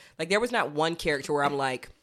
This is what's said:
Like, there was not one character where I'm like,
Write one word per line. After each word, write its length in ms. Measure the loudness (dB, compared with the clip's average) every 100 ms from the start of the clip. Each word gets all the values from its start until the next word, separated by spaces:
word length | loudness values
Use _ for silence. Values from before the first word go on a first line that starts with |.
| -16 -8
Like, 100 | 0
there 100 | 2
was 100 | 2
not 200 | 0 0
one 240 | 0 0 0
character 380 | -2 -2 0
where 100 | 0
I'm 140 | 2 0
like, 320 | -2 -4 -8 -20